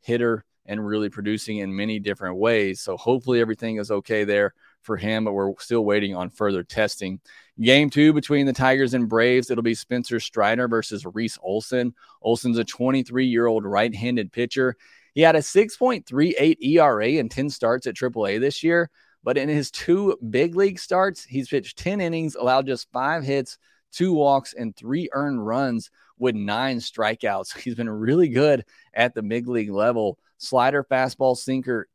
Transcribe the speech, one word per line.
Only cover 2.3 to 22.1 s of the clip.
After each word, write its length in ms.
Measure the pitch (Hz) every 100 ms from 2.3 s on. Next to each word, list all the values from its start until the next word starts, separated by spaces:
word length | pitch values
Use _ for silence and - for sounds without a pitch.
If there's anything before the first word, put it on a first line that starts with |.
| 92
ways. 460 | 113 113 98 92
So 160 | - 90
hopefully 420 | 117 127 127 120
everything 360 | 113 107 113 110
is 140 | 101
okay 340 | 101 - 107
there 280 | 104 101 101 - _ _
for 160 | - 98
him, 260 | 104 110
but 80 | 110
we're 220 | 98 98 -
still 260 | - 117
waiting 300 | 104 104 101
on 140 | 90 90
further 340 | - 104 95
testing. 580 | 85 110 107 - 95 95 - - _ -
Game 300 | 113 135 147
two 220 | 147 156
between 340 | 147 - 147 139
the 60 |
Tigers 420 | 127 131 135 131
and 140 | 127 113
Braves, 420 | 113 120 127 120
it'll 120 | 117
be 120 | 117
Spencer 460 | 110 - 123 - 117
Strider 480 | - 110 101 117 123
versus 360 | 113 - 104
Reese 340 | 90 104 113 -
Olson. 520 | 92 107 - 127 123 - - _
Olson's 360 | 110 117 123 117
a 60 |
twenty-three-year-old 1000 | 110 - 127 135 120 123 131 117 117 110
right-handed 640 | 101 101 117 107 120 120 98
pitcher. 460 | 113 120 135 127 120 _ _ _
He 80 | 143
had 140 | 160 160
a 60 |
six 340 | - 196 220 -
point 300 | 254 220 -
three 300 | 127 170 -
eight 200 | 156 160
E 160 | 131 165
R 240 | 151 107
A 160 | 117 151
in 100 | 113
ten 220 | 131 143
starts 360 | - 117 127 123
at 100 | 98
triple 300 | 127 117 101
A 120 | 107
this 240 | 135 -
year, 280 | 160 170 165 _ _ _
but 120 | 120 139
in 120 | 143
his 220 | 147 135
two 460 | - - 185 202 - 113
big 240 | 123 170
league 240 | 170 202 180
starts, 460 | - 185 196 165
he's 240 | - 135 127
pitched 300 | 139 - -
ten 220 | 175 202
innings, 360 | 170